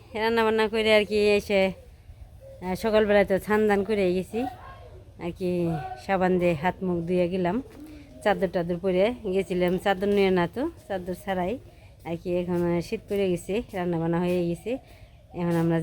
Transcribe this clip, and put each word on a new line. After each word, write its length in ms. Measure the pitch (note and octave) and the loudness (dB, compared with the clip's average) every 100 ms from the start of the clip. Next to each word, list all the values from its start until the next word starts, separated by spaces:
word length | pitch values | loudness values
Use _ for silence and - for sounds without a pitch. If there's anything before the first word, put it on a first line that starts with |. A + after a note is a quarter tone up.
| - G#3+ | -8 -2
রান্না 180 | A3+ A#3 A3 | 0 2 2
বান্না 180 | A3 G#3+ | 2 2
করে 180 | A3 A3 G#3+ | 2 4 4
আর 60 | G3+ | 4
কি 80 | G#3+ G#3 G3+ | 2 4 2
এসে, 240 | - G3 F#3+ | 2 2 2
আহ, 1080 | - - - - - - - - - F#3 F3+ | -2 -14 -20 -20 -20 -20 -20 -20 -12 -6 -4
সকালবেলায় 440 | A3 G#3+ G#3 G3+ F#3 | 2 4 6 4 4
তো 60 | F#3 F#3+ | 0 2
স্নান 160 | G#3+ G#3+ | 2 4
দান 100 | G3+ G3 | 2 2
করে 160 | G#3 F3+ F#3 | 0 2 0
গেছি 220 | F3+ A3 C4 - - - - - - - | -2 -4 -6 -8 -16 -18 -20 -20 -20 -12
আর 80 | E3+ - | -10 -4
কি, 120 | F3+ F3 E3+ D#3 D3 - - | -2 0 0 -2 -6 -10 -2
সাবান 260 | F#3+ F#3 F#3 | 2 2 4
দিয়ে 160 | F3 D3+ | 2 2
হাত 120 | F3+ - F#3 | -2 -2 -2
মুখ 120 | E3+ E3+ | -2 0
ধুয়ে 200 | F3+ F3 | 0 0
গেলাম, 220 | F#3+ F3 A#3 - - - - - - | 0 -2 -2 -6 -16 -18 -20 -20 -4
চাদর 260 | G#3+ F3+ F3+ F#3 | -2 0 0 -2
টাদর 220 | E3+ F3 | -2 -2
পরে 220 | F#3+ F3+ G#3+ A#3+ G#3+ | 0 2 2 0 -2
গেছিলাম, 400 | F#3+ F#3+ F3+ F3+ F#3 | -2 -2 0 0 2
চাদর 260 | G3+ F#3+ G3+ G3+ | 0 0 2 4
নিয়ে 140 | F#3+ F#3 | 4 4
না 80 | E3+ A3+ | 0 -2
তো, 60 | E4 - - | -6 -8 -8
চাদর 280 | F#3+ F3+ F3+ | -8 -6 -8
ছাড়াই 300 | G3 F#3 F3+ B3+ - - - - D#3+ | -4 -2 -2 -6 -10 -20 -20 -14 -8
আর 80 | E3+ | -6
কি। 80 | F3+ F3+ | -2 -2
এখন 180 | F3 F3 E3+ E3+ E3 | 0 0 0 0 -2
শীত 140 | A3+ - | -8 -4
পড়ে 160 | G3+ F#3+ | -2 0
গেছে, 220 | F3 - G#3+ A#3+ F#3+ | -2 -2 -4 -4 -6
রান্না 200 | F3 E3 | -2 -2
বান্না 160 | E3 E3+ | 0 0
হয়ে 180 | F3+ F3+ E3+ | 0 0 -2
গেছে, 220 | E3+ G#3+ C4+ - - - - - F3 | -4 -6 -8 -10 -20 -20 -20 -14 -4
এখন 160 | E3+ E3+ | 0 2
আমরা 140 | E3 E3 | 2 2